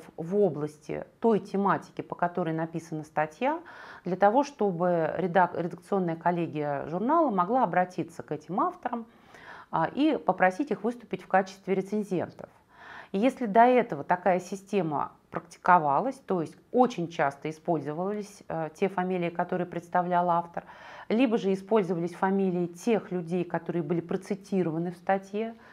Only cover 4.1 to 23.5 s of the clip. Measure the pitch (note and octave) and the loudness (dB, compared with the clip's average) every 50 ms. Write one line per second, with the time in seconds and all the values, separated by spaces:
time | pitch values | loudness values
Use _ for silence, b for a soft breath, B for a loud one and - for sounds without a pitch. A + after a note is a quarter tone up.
4.1 | F#3 F3+ G3+ G3+ G#3+ C#4 C#4 C#4+ - - G#3 G3+ F3 E3 F3+ F3+ F3 E3 D#3+ - | 0 4 4 6 6 4 2 2 -2 -2 0 0 0 0 0 2 2 2 0 0
5.1 | - - F#3+ F3+ E3 F#3+ F3 F3 - - E3+ F3 F3 - - - G#3 G3 F3+ F3 | -2 -2 -4 2 4 4 4 4 2 -4 -6 -6 -6 -10 -6 -2 0 0 0 0
6.1 | D#3+ E3 - F3 F3+ E3+ E3 C#3+ C3 D3+ D3 D3 C#3+ C#3 C3+ C3+ D#3+ F#3 G#3+ B3+ | -2 0 0 0 0 0 -2 -4 -4 -4 -2 -2 -2 -4 -4 -4 -4 -4 0 2
7.1 | D#4 E4+ D#4+ C4 G3+ F#3 F3+ F#3 B3 C4 A#3+ F3 E3+ F3+ F#3 F#3 - - D3+ - | 2 4 2 2 2 0 0 2 2 2 2 2 2 0 0 0 -2 -6 -6 -6
8.1 | - - - - D3+ D3 - - F3 A3 G4 F#4 F4+ - - - A#3+ A#3 A3+ B | -8 -16 -8 -8 -8 -8 -8 -6 -2 0 0 0 -2 -4 -8 -8 -6 -6 -10 B
9.1 | B B B B B B B B B B B B - D#3+ E3 - - - D4 D#4+ | B B B B B B B B B B B B -2 0 0 0 0 2 2 2
10.1 | B3+ - - - F#3 F#3 F#3 F#3 F#3 - F#3+ - G3+ - - A#3 A#3+ - - - | 2 2 0 0 2 4 4 4 4 2 -2 -4 -2 -2 -2 -4 -4 -6 -10 -10
11.1 | F#3 F3 - - - F#3+ G3+ F#3+ - - - F3+ G3 F#3+ F#3+ F#3+ G#3+ G#3+ G3+ G#3 | -10 -10 -6 2 2 2 2 2 -6 -14 -4 -2 -2 -2 -2 -2 -2 -4 -2 -2
12.1 | F#3+ D#3 A2 - - - - - _ _ _ B B B B B B B B B | -2 -2 -2 -4 -8 -16 -18 -18 _ _ _ B B B B B B B B B
13.1 | B G3 A3+ C4+ C4 - B3+ G#3 F#3 A3+ A#3 B3+ B3+ B3 A3 B3 E3 C#3 C#3 - | B 2 2 2 0 0 -6 2 6 8 8 8 8 4 2 2 -4 -8 -2 -2
14.1 | F3+ F3+ - G3 F3 F3+ F#3 - G3+ G3 - - G#3 G3 E3 D#3+ D3 C3 - - | -2 0 2 2 2 2 0 -6 -12 -12 -8 -2 0 0 0 0 0 -2 -4 -4
15.1 | - _ _ _ - - - - - - - - F3+ F3+ D3+ C#3+ C3+ D3+ G3+ C4+ | -8 _ _ _ -12 -12 -12 -12 -20 -4 4 6 6 6 6 4 2 2 2 0
16.1 | C4 - _ - F#3+ F3 D3+ - - - _ _ - B3 B3+ A#3+ - F3 E3 - | -4 -8 _ -4 -2 -2 -2 -6 -8 -18 _ _ 4 4 4 4 2 -2 -6 -6
17.1 | - - D3+ C#3 C#3+ - - D#3 D#3 - - F3 E3+ D3 C3+ D3 D3+ E3 F#3 G3 | -2 0 0 0 0 -4 -10 -10 -10 -8 -4 -2 -2 -2 -2 -6 -6 -6 -6 -6
18.1 | G#3 G#3 G3 G3 - - - - E3 D#3+ D#3+ D3+ D#3 - G3+ F#3 G3 F#3 F#3 F#3 | -6 -6 -8 -12 -14 -20 -12 -8 -6 -6 -6 -6 -4 -2 -2 0 0 -2 -2 -2
19.1 | F#3 F3+ E3+ E3+ E3+ F3+ F3+ F3 F#3 F3+ F3+ F3 F3+ E3+ F3 - - F3+ F3 F3+ | -2 -2 -2 -4 -2 -2 -4 -2 -2 -4 -4 -4 -6 -10 -10 -2 0 0 0 2
20.1 | F3+ F3 F3+ F3+ E3+ E3+ E3+ - - - - B B B B B B B B B | 2 2 4 4 2 2 0 -2 -10 -14 -14 B B B B B B B B B
21.1 | - A#3 C4+ A#3 G#3+ A3 F3 G3 F#3+ F#3+ G3 - A3 A3 F#3 E3 F#3+ E3+ E3+ E3+ | 2 2 2 2 2 0 0 0 -2 -2 0 2 2 2 2 2 -2 -2 -2 -4
22.1 | F3 - F#3+ F#3+ G3 G3 G3 F#3+ F3 F3+ F3 E3+ F3 - - A#3+ A3 F#3 - - | -4 -2 0 0 2 2 2 0 0 0 -2 -4 -6 -4 0 0 0 0 0 -2
23.1 | F3+ F3+ E3+ D#3+ F3+ F3+ E3 - | -6 -6 -4 -2 -2 -2 -2 -2